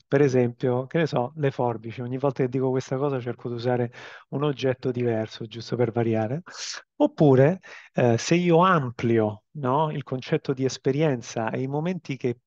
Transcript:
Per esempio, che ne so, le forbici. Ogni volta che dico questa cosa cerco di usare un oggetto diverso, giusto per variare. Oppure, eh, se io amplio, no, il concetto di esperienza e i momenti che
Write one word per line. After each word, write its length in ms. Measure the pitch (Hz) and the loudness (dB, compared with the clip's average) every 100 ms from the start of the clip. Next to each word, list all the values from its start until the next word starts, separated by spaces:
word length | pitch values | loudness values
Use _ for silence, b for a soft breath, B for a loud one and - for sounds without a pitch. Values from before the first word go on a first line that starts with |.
| - | 0
Per 140 | 139 | 2
esempio, 640 | 143 127 123 120 131 123 131 | 4 4 2 0 -2 -2 -2
che 140 | 165 | -2
ne 80 | 156 | 0
so, 260 | 139 123 156 | 0 -4 -2
le 120 | 143 | -4
forbici. 520 | - 123 110 113 110 | -2 -2 -4 -8 -10
Ogni 160 | 123 127 | -8 -4
volta 240 | 139 131 | -2 0
che 60 | 131 | -2
dico 200 | 131 131 | 0 0
questa 280 | 131 - 131 | -2 -2 -4
cosa 220 | 143 135 | -2 -4
cerco 300 | 120 117 123 | -6 -8 -8
di 60 | 120 | -6
usare 360 | 120 123 120 B B B B | -2 0 -2 B B B B
un 140 | - | -4
oggetto 480 | 151 139 135 123 127 | -2 -2 -2 -2 -4
diverso, 540 | 123 120 113 110 - 117 | -2 -2 -2 -4 -8 -14
giusto 300 | 117 113 120 | -14 -6 -2
per 160 | 120 | 0
variare. 520 | 117 117 110 110 143 180 B B B B - | 0 0 0 -2 -6 -10 B B B B 0
Oppure, 640 | 294 - 151 127 139 185 B B B | 0 4 6 8 6 4 B B B
eh, 240 | - 127 113 | 0 2 2
se 180 | - 170 | 2 2
io 240 | 180 165 | 4 4
amplio, 840 | 185 175 127 120 120 117 107 104 _ 151 | 6 4 0 -2 0 2 2 -2 _ -6
no, 360 | 127 135 156 | -2 0 -2
il 120 | 151 | -4
concetto 500 | - 135 - 156 - | -8 -8 -4 -4 -2
di 100 | 131 | -2
esperienza 880 | 131 - - 135 160 127 - - 113 | -2 -2 -2 0 0 -2 -4 -6 -4
e 120 | 131 | -4
i 60 | 131 | -4
momenti 480 | 143 160 185 - 135 | -4 -4 -6 -6 -4
che 220 | 127 120 | -4 -4